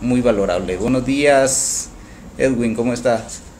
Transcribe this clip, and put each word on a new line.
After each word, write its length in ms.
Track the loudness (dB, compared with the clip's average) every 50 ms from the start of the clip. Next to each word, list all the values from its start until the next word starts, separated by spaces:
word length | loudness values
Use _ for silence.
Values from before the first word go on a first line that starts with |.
muy 200 | -2 0 0 2
valorable. 560 | 2 2 2 2 2 0 0 -2 -2 -4 -4 -2
Buenos 280 | -2 0 0 0 0
días, 840 | 0 0 2 4 4 6 6 4 2 2 0 -2 -4 -4 -6 -8 -10 -14 -20 -20 -20 -20 -20 -20 -14 -4 -2
Edwin, 340 | 0 0 0 0 0 -2 -2
¿cómo 200 | -2 -2 -2 -2
estás? 480 | -2 0 0 0 -2 -2 -8 -14 -16 -18 -20 -20